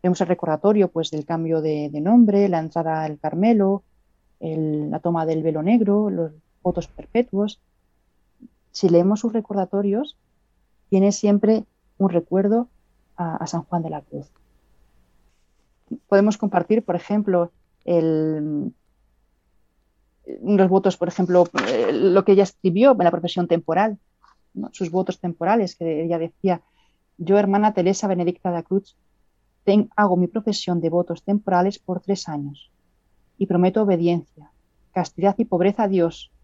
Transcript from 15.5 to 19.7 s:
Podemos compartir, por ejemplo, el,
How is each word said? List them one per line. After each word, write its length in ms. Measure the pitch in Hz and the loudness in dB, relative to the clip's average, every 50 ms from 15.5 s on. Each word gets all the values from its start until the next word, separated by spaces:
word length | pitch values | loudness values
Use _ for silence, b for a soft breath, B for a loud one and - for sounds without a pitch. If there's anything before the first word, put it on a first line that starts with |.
| _ _ _ _ _ _ _ _ - - _ _ | _ _ _ _ _ _ _ _ -14 -14 _ _
Podemos 300 | 202 196 202 214 208 - | 4 4 4 4 0 0
compartir, 440 | - 202 - 180 175 - 214 226 220 | -4 -2 -2 -2 0 0 0 -2 0
por 140 | - 175 | -2 -6
ejemplo, 560 | 175 - - 202 208 208 - 185 175 170 175 _ _ _ _ _ _ _ | -6 -4 -4 -4 -2 0 0 0 0 0 -2 _ _ _ _ _ _ _
el, 880 | - 175 170 160 160 160 156 156 156 156 156 151 151 151 147 143 - - _ _ _ _ _ _ _ _ _ _ _ _ _ _ _ _ _ _ _ | 0 0 2 2 2 0 0 0 -2 -2 -4 -4 -4 -4 -6 -6 -8 -10 _ _ _ _ _ _ _ _ _ _ _ _ _ _ _ _ _ _ _